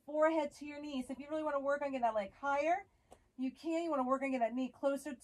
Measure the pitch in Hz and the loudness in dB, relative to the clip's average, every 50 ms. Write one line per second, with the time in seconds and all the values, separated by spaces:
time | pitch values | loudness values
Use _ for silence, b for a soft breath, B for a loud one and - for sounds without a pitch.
0 | - - 294 302 311 320 330 320 294 294 - - 285 294 294 285 294 302 285 262 | -8 -2 2 4 4 6 4 4 0 -2 -4 -10 -12 -10 -10 -8 -8 -6 -4 -4
1 | 254 - 262 247 285 294 311 311 311 302 285 277 269 277 285 285 285 277 262 262 | -4 -6 -8 -10 -6 -6 -4 -2 -2 0 0 0 2 2 0 0 0 -2 -2 2
2 | 240 226 220 214 202 196 - - 269 277 277 285 285 320 349 392 392 b b b | 2 2 2 2 -2 -4 -6 -4 -2 0 2 2 4 2 2 0 -2 b b b
3 | b b b b b b b - 254 262 254 - - 330 330 330 339 330 302 269 | b b b b b b b -4 -4 -4 -4 -6 -4 -2 0 0 0 0 0 0
4 | 254 254 269 262 269 269 262 254 233 220 233 254 262 247 - - 285 277 277 269 | 2 2 2 0 0 0 0 2 0 0 0 -2 -4 -4 -4 -2 0 0 0 0
5 | 277 302 262 - | -4 -8 -10 -10